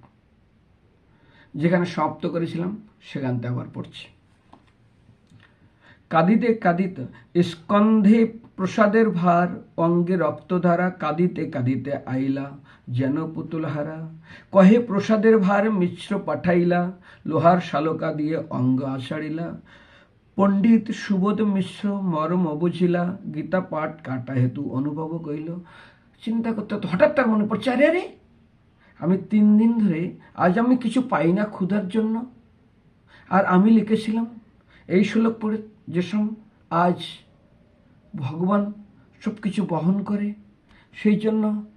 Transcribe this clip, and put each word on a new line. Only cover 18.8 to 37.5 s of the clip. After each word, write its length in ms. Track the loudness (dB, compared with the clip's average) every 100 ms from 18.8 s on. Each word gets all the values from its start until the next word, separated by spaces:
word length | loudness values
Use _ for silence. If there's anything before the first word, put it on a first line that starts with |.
আছাড়িলা। 800 | -2 -6 -8 -8 -8 -8 -8 -10 -18 -20 _ -20 _ _ _ 2
পণ্ডিত 540 | 2 4 6 4 2
সুবোধ 500 | -8 -2 0 0 0
মিশ্র 600 | 0 0 -4 -6 -6 -4
মর্ম 520 | -2 -2 -2 0 0
বুঝিলা, 640 | 0 -2 0 0 2 -2 -6 -8
গীতা 260 | -8 -4 -4
পাঠ 420 | -4 -6 -6 -8
কাটা 300 | -10 -8 -4
হেতু 380 | 0 0 -2 -6
অনুভব 540 | -4 -4 -6 -6 -8
কইল। 320 | -8 -8 -8 -12 -14 -20 -20 _ _ _
চিন্তা 280 | -6 -4 -4
করতে 220 | -6 -6
করতে 140 | -8 -6
হঠাৎ 280 | 2 2 4
তার 100 | 2
মনে 200 | 0 0
পড়ছে, 240 | -2 -2
"আরে, 180 | 2 2
আরে, 200 | 2 -4 -14 _ _ _ _ _ _ _ _
আমি 200 | -2 0 0
তিন 280 | 2 6 6
দিন 200 | 4 4
ধরে, 380 | 2 0 -4 -8 -18
আজ 240 | 0 2 2
আমি 180 | 2 2
কিছু 260 | 0 -2
পাই 300 | 0 0 2
না 120 | 2
ক্ষুধার 440 | -2 -4 -2 -2 -2
জন্য, 380 | -2 -2 -4 -6 -16 _ _ _ _ _ _ _ -20 -2
আর 160 | 0
আমি 260 | 4 4 6
লিখেছিলাম 560 | 4 4 -2 0 -4 -4 -8 -20 _ _ _ -2
এই 160 | 0
শ্লোক 300 | 2 2 0 -2
পড়ে, 220 | -4 -6 -8 -18 -6
যে 140 | -4
সম-, 320 | -2 -2 -2 -4 -16 _ _
আজ 320 | 0 0 0 -8 -18 _ _ _